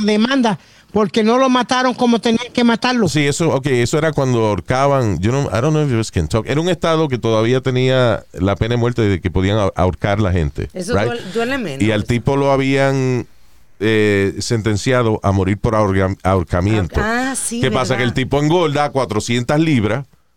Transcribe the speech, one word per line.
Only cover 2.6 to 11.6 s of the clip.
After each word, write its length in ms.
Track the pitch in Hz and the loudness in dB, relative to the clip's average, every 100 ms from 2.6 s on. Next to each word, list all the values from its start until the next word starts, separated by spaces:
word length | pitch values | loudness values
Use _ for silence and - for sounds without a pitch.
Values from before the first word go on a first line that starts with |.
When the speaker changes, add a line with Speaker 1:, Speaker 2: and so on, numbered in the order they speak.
Speaker 1:
matarlo? 440 | 240 233 254 247 190 | 2 2 0 0 0
Speaker 2:
Sí, 180 | 147 143 | 0 0
eso, 220 | 143 165 | 0 0
ok, 160 | 139 135 | 0 0
eso 280 | 123 120 156 | 0 2 0
era 160 | 160 | 0
cuando 320 | 147 135 120 | 0 0 0
ahorcaban, 760 | 110 101 - 127 143 139 117 82 | 0 -2 -2 0 2 2 0 0
yo 120 | 98 | 0
no, 120 | 135 | 0
I 180 | 139 107 | 0 0
don't 80 | 139 | 0
know 120 | 151 147 | 0 0
if 40 | |
it 60 | 117 | -2
was 140 | 110 | -2
Kentucky. 400 | - 76 113 95 | -2 -2 -2 0
Era 100 | 135 | -2
un 80 | 170 | 0
estado 400 | 180 170 160 156 | 0 0 0 0
que 80 | 123 | -2
todavía 460 | 113 110 113 127 | 0 2 2 0
tenía 640 | 131 127 127 131 123 104 - | 0 0 2 2 2 0 -4
la 220 | - 92 98 | -4 -2 0
pena 180 | 113 | 0
de 20 | 120 | 0
muerte 240 | 117 120 | 0 0
de 180 | 107 92 | 0 0
que 80 | 90 | -2
podían 260 | 82 95 110 | 0 0 2
ahor-, 160 | 95 - | 0 0
ahorcar 440 | 90 - 107 101 | -2 0 -2 0
la 100 | 104 | 0
gente, 360 | 90 73 - - | 0 -2 -4 -10
Speaker 3:
Eso 180 | 180 180 | -8 -4
Speaker 2:
right? 120 | 95 107 | -2 -2
Speaker 3:
duele, 160 | 240 190 | -4 -6
duele 260 | 220 233 | -6 -4
menos. 240 | 269 | -4